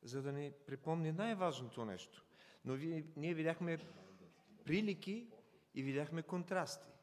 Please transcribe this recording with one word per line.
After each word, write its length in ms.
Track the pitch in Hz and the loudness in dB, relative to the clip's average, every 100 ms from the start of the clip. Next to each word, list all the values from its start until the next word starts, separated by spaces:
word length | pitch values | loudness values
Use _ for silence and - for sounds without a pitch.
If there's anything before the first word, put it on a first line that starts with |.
за 200 | 123 131 | -4 -2
да 100 | 139 | 0
ни 200 | 143 143 139 - | 0 -2 -6 -8
припомни 460 | 139 160 165 160 | -6 0 2 2
най-важното 720 | 160 220 214 180 131 123 120 | 2 2 4 4 2 -4 -4
нещо. 400 | 113 92 - - - - - - | -2 -2 -6 -18 -20 -20 -20 -10
Но 100 | - | -2
вие, 320 | 131 160 165 156 160 | 0 0 -2 -4 -4
ние 180 | 156 | 0
видяхме 440 | 165 160 165 175 160 - - - - - - - - | 4 4 4 2 0 -4 -14 -18 -18 -20 -20 -20 -18
прилики 680 | - 170 214 180 - 214 233 - - - - | 2 4 4 0 -2 -4 -6 -16 -20 -20 -10
и 80 | - | -4
видяхме 400 | 135 139 147 165 | 0 2 2 -2
контрасти. 720 | 160 185 180 185 160 - - - | 0 -2 2 2 2 -4 -12 -20